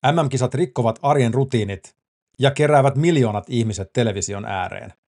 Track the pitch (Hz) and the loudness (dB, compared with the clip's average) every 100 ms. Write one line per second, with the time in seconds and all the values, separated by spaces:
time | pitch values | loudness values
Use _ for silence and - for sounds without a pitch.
0 | 139 170 143 135 123 - 180 - 117 113 | 2 2 0 0 -2 -2 -4 0 -2 0
1 | 139 147 120 117 135 120 104 98 - _ | 0 2 2 0 -2 -2 -4 -8 -14 _
2 | _ _ _ _ 135 139 147 147 135 135 | _ _ _ _ 0 2 4 4 4 2
3 | 165 160 120 104 - 120 110 101 98 - | 2 2 2 -2 -4 -2 -2 -4 -6 -2
4 | 117 101 95 101 107 98 92 - - - | -2 -2 -6 -8 -8 -6 -6 -10 -16 -20